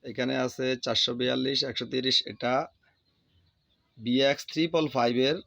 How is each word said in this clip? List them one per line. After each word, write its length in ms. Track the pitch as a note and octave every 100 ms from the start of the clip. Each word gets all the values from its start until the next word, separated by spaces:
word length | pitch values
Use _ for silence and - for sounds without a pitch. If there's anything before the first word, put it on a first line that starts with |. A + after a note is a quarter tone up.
এখানে 300 | C3+ A2 B2+ C3
আছে 300 | B2+ - B2+ B2+
চারশো 300 | B2 A2+ -
বিয়াল্লিশ, 460 | B2 B2 B2+ C3 C#3
একশো 220 | C#3 A#2 A#2+
তিরিশ, 320 | B2+ C3 B2 -
এটা 280 | G#2 A#2+ C3 D#3+ _ _ _ _ _ _ _ _ _ _ _ _ -
বিএক্স 460 | A2 B2 C3+ C#3+ -
ট্রিপল 400 | - E3 E3 D#3
ফাইভ 280 | C3 A#2+ A#2+
এর 200 | C3 E3